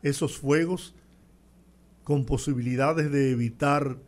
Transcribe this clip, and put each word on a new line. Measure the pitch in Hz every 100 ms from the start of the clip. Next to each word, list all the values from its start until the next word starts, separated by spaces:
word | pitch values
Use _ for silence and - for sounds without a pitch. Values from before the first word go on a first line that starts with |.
esos | 147 139 151 -
fuegos | 135 151 165 180 - - - - - - - - - - - -
con | - 143 127
posibilidades | 131 - 127 120 127 135 160 151
de | 143 135
evitar | 123 117 113 143 143 143 131